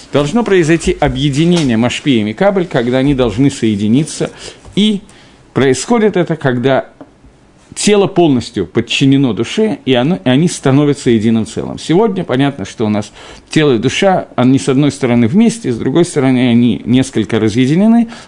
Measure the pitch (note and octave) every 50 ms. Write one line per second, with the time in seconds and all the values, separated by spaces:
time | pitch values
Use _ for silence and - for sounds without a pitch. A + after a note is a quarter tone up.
0 | - - - C3+ D3 D3 E3+ A#3+ A3+ G#3 G3 F#3 E3 C#3+ E3+ D#3+ - F#3 - -
1 | D3+ C#3 B2 B2+ C#3 D3+ C3 C#3 E3 E3+ F3 F3 D#3 C3 A2+ A2 A#2+ A#2+ - -
2 | - D3+ C3 A2+ G#2+ G#2+ G#2+ - F#3+ G3+ G3+ G3 E3+ E3+ - C#3 A#2 B2 B2 C3
3 | C3 C#3+ D3 B2+ B2+ A#2 G2+ G#2+ C#3 C#3 C#3 - - A2+ G#2+ G2 G#2+ G#2 A2+ C#3
4 | D#3 D3 - - D#3+ - - - - - - - - - - - G#3 G#3+ G#3 G3
5 | - - - - - - - - _ _ - - A#2+ A#3+ A#3 - - - A#3+ A#3
6 | G#3+ G#3+ F#3+ F#3 E3+ - E3 D3+ - C3+ B2 B2 A#2+ C3+ C3 B2 - - - -
7 | - - _ _ - - _ _ _ _ _ _ _ _ - - - G#3 G#3 G3+
8 | G3 - - E3 F3 D#3+ C3+ A#2+ A2+ - - A2 F2 - - A#2+ A2 - - -
9 | D3 C3+ C#3 C3+ C#3 B2 G#2 F#2 A2+ - - - A3 A3 - - - B2+ C3 A#2+
10 | B2 D3+ F#3 F#3 - B2+ B2+ C3+ E3+ F3+ - - - C#3 C3 C#3+ D3 C#3+ C#3 -
11 | - C3 A#2 A2 G2+ A#2 A2+ A2+ G#2+ - - - C2 C2 C2 - - - D#3 F3+
12 | A3+ A3+ F#3 F#3+ - - B2+ B2+ C#3 C#3+ - - G2+ - - - A#2 G#2+ G#2 G2+
13 | G#2 - - - - - - - - - - D#3 D3+ D3 B2+ A2 A2 C3 - -
14 | G3 G3 F#3 D3+ - - - - B2 B2+ C3+ C3 - - C3+ C3 D3+ C#3 B2+ -
15 | - A#2+ A#2+ A#2+ A#2+ G#2+ C#3 G#3 A#3 A3+ - - - C3 A#2+ - - C3+ C3+ D#3+
16 | F3 - - D3+ C3 C3 C3 B2 B2+ B2 A#2 A#2+ A#2+ B2 G#2 - - - A#2+ C3
17 | B2+ - - A#2 G#2 - A#2 G#2+ G#2+ A2 G2 A#2+ B2+ B2+ D3+ F3+ G3+ A3 A3+ A#3
18 | A3+ A3+ - - -